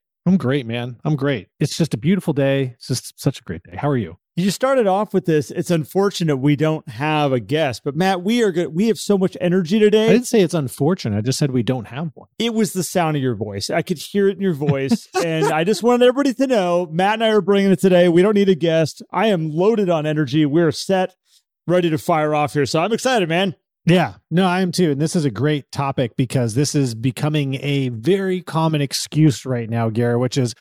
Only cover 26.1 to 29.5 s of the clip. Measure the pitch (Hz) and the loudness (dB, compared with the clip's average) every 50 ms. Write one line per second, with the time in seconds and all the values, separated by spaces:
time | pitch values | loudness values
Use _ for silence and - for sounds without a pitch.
26.1 | - - 131 - - 135 120 113 104 131 147 - - 147 139 123 113 110 113 131 | -2 -2 -2 0 0 -2 -2 0 0 0 -2 0 0 0 -2 -2 -2 -4 -4 -4
27.1 | 123 - 147 151 156 151 143 135 135 131 135 143 143 139 135 127 120 110 113 165 | -4 -2 -4 -2 -2 -2 -2 -2 -4 -6 -4 -4 -2 -2 -2 -4 -6 -4 -2 0
28.1 | 196 196 196 190 185 180 165 - 147 160 160 160 160 147 143 135 - - - - | 0 0 0 -2 -4 -6 -6 -6 -4 -2 -2 0 0 -2 -2 -2 -4 -6 -8 -4
29.1 | - 151 156 156 113 - - 131 | 0 4 4 4 4 0 -4 -6